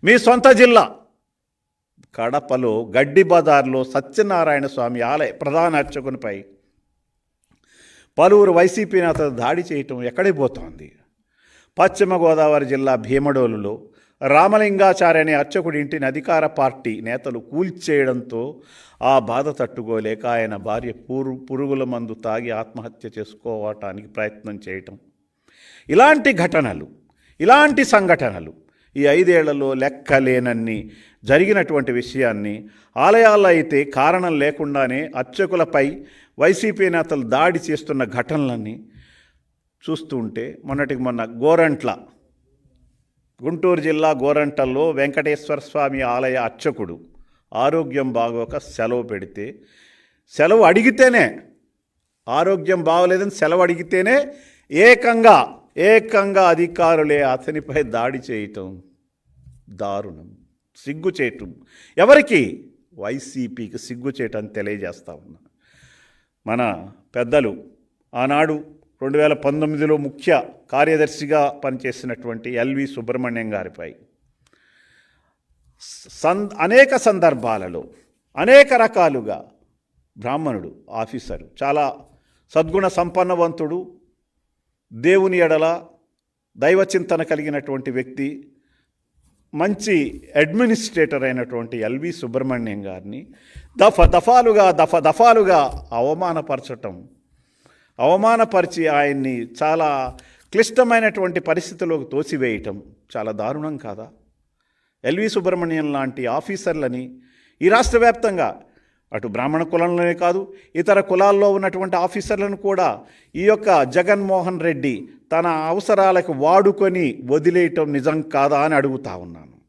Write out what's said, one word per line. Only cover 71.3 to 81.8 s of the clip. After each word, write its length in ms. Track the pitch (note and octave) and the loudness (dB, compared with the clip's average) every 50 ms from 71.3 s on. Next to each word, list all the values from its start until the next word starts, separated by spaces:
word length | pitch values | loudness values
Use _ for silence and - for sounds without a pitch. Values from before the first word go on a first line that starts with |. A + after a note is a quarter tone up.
| D#3 D3+ C#3+ C#3+ C#3+ - - | 0 0 0 0 -2 -6 -8
పనిచేసినటువంటి 840 | C3+ C3 B2 B2+ C3 A#2+ - - B2+ A#2+ - - A#2+ A#2 A2+ A2 B2 | -8 -8 -6 -8 -8 -10 -8 -10 -10 -10 -10 -10 -10 -10 -10 -10 -8
ఎల్వి 380 | B2 A#2 A#2 C3+ C3+ C3+ C#3 C3+ | -4 -4 -4 -2 -2 -4 -6 -6
సుబ్రహ్మణ్యం 680 | C#3 B2+ A2+ A2 B2 B2+ B2+ B2 A#2 A#2 A2+ A2 G#2+ | -8 -12 -8 -6 -6 -6 -4 -6 -6 -6 -6 -6 -6
గారిపై 360 | G2 F#2 F2+ D2+ - E2+ D#2+ - _ _ _ _ _ _ _ _ _ _ _ _ _ _ _ _ _ _ _ _ _ _ _ _ _ _ _ _ _ _ _ _ _ _ _ _ _ - - - - - - - - | -8 -8 -10 -14 -16 -16 -16 -16 _ _ _ _ _ _ _ _ _ _ _ _ _ _ _ _ _ _ _ _ _ _ _ _ _ _ _ _ _ _ _ _ _ _ _ _ _ -20 -20 -20 -20 -20 -20 -20 -4
సం-, 280 | - D#3 F3+ G3+ G#3 G3 - - | -2 -2 -2 -2 -4 -8 -6 -4
అనేక 360 | - F3+ A3 B3+ C#4 C4+ C#4 | -2 4 6 6 6 6 4
సందర్భాలలో 880 | B3 - A3+ G#3 F#3 E3+ E3 C#3+ B2 A2+ A#2+ A2 G#2 F#2+ F#2 F2 E2 - - - _ _ _ _ _ _ _ _ C3+ | 2 2 2 2 4 2 2 2 2 -4 -4 -4 -4 -6 -8 -10 -12 -14 -14 -20 _ _ _ _ _ _ _ _ -4
అనేక 360 | D#3+ G#3+ C4 C#4 C#4+ C#4 C4 | 2 8 8 8 8 8 4
రకాలుగా 640 | A#3+ A3+ A3 A3+ G#3 F3 D#3+ C#3 B2+ A2 G#2+ G2 D2+ - _ _ _ _ _ _ _ _ _ _ _ _ _ _ - | 2 2 2 2 2 2 2 2 -2 -4 -6 -8 -8 -10 _ _ _ _ _ _ _ _ _ _ _ _ _ _ -12
బ్రాహ్మణుడు, 580 | G2+ A#2 C3+ D3+ D#3+ D3+ A#2+ G2+ E2+ E2 - _ _ _ | -8 -6 -6 -4 -4 -4 -6 -6 -8 -12 -16 _ _ _
ఆఫీసరు, 540 | G2+ A2 A2+ A2 - B2+ - - F#2 - - - _ - C#3 | -10 -10 -8 -8 -10 -14 -12 -12 -14 -14 -14 -18 _ -8 -4
చాలా 220 | C#3 C#3+ D3+ | -2 0 0